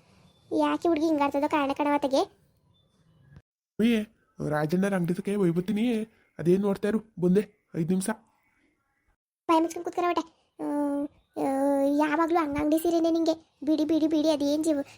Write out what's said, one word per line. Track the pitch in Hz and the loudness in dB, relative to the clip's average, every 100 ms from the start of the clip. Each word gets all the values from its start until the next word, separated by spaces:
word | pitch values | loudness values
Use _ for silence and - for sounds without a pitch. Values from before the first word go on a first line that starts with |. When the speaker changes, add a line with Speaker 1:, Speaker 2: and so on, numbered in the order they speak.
| _ _ - _ - | _ _ -20 _ -6
Speaker 1:
ಯಾಕೆ | 320 294 302 349 | -2 0 0 0
ಹುಡ್ಗಿ | 320 320 | 2 2
ಹಿಂಗಾಡ್ತದೋ | 294 277 285 294 | 2 0 0 0
ಕಾರಣ | 311 269 277 | 0 -2 -2
ಕಣವತ್ತಗೆ? | 294 285 269 269 392 _ _ _ _ _ _ _ _ _ - - _ _ _ - | 0 0 2 0 0 _ _ _ _ _ _ _ _ _ -20 -20 _ _ _ 0
Speaker 2:
ಉಯ್, | 226 226 214 _ _ - 147 | 2 2 -2 _ _ -8 -4
ರಾಜಣ್ಣರ | 151 151 180 196 | -2 0 0 0
ಅಂಗಡಿ | 190 170 | 0 -2
ತಕೆ | 175 196 208 | -2 -2 0
ಒಯ್ | 175 | 2
ಬರ್ತೀನಿ. | 170 185 208 247 226 220 _ _ - | 0 -2 -2 0 -2 -6 _ _ -4
ಅದೇನ್ | 160 190 | 2 2
ನೋಡ್ತಾ | 202 196 208 | 2 -2 -2
ಇರು, | 220 - - | -2 -4 -2
ಬಂದೆ, | 175 190 202 _ _ 160 | 2 2 0 _ _ -6
ಐದ್ | 165 | -2
ನಿಮಿಷ. | 185 190 220 _ _ _ _ _ _ _ _ _ _ _ _ - | -2 -2 -8 _ _ _ _ _ _ _ _ _ _ _ _ 0
Speaker 1:
ಬಾಯ್ | 320 | 2
ಮುಚ್ಕೊಂಡ್ | 330 349 | 2 -4
ಕೂತ್ಕೊರ | 349 359 | -8 -4
ಹೊಟ್ಟೆ. | 349 339 - _ _ - | -2 -2 -4 _ _ -12
ಆ, | 302 294 285 285 294 _ _ - | -6 -4 -2 -2 -6 _ _ -4
ಆ, | 277 269 277 277 277 285 | -2 0 0 2 2 2
ಯಾವಾಗ್ಲೂ | 302 302 330 339 | 0 0 0 0
ಹಂಗ | 294 285 | 0 -2
ಅಂಗಡಿ | 302 320 | 0 0
ಸೀರೆನೇ | 339 339 330 | 2 0 0
ನಿಂಗೆ. | 330 320 320 _ - | 2 0 -2 _ -10
ಬಿಡಿ, | 277 311 | -2 0
ಬಿಡಿ, | 302 320 311 | 2 0 2
ಬಿಡಿ, | 311 311 | 2 0
ಅದೇನ್ | 294 285 302 | 0 0 0
ಜೀವ | 320 285 - | 0 -2 -4